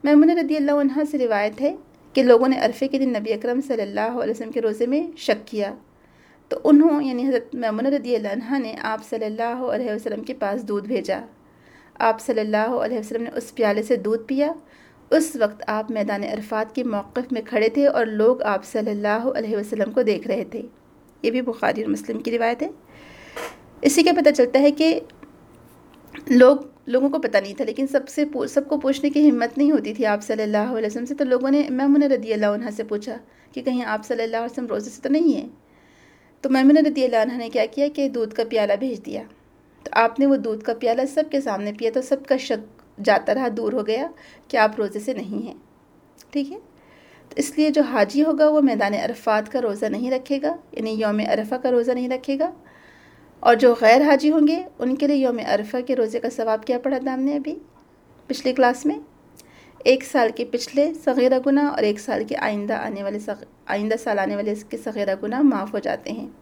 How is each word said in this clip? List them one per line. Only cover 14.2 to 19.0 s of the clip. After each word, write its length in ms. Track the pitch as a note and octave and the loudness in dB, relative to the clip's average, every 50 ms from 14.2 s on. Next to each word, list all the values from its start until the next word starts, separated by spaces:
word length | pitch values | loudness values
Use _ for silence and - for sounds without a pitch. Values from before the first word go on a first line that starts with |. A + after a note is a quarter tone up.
| A3+ - | -4 -4
पिया। 260 | C4+ C4+ C#4+ D4+ E4 D#4+ - _ - _ - _ _ _ _ _ | 0 0 0 0 -2 -8 -12 _ -20 _ -20 _ _ _ _ _
उस 260 | - D#4+ D#4+ - - | 4 4 4 2 0
वक्त 260 | A#3+ A3+ G#3 G#3+ - - - | -2 -2 -2 -2 -6 -6 -4
आप 200 | G#3+ G#3+ A3 G#3+ | -4 -4 -4 -4
मैदान 320 | A3+ G#3+ G3+ G#3+ G#3 G3+ G3+ | -4 -4 -2 -2 -2 -4 -4
अरफात 480 | - - G#3+ G#3 - A3+ G#3+ A3 A3 - | -6 -6 -8 -8 -6 -4 -4 -4 -4 -6
के 100 | C4+ A#3+ | -6 -4
मौक़िफ़ 480 | A#3+ G#3+ G3+ G3+ - - A#3+ B3+ - B3+ | -4 -4 -6 -6 -6 -8 -8 -6 -4 -6
में 80 | A3 A3 | -6 -6
खड़े 240 | - B3 G#3+ G#3+ A3 A3+ | -2 0 2 2 2 2
थे 100 | D4 C#4+ C#4+ | 4 2 4
और 180 | - - A3+ A3 G#3+ | 4 2 0 0 0
लोग 280 | G#3+ G#3+ A3+ B3+ B3+ - | 4 4 4 4 4 0
आप 180 | G#3+ G3+ F#3+ - | -2 -2 -2 -4
सल्लल्लाहु 680 | - - A3 G#3+ A3 G#3 G#3 | -6 -6 -4 -2 -2 -4 -2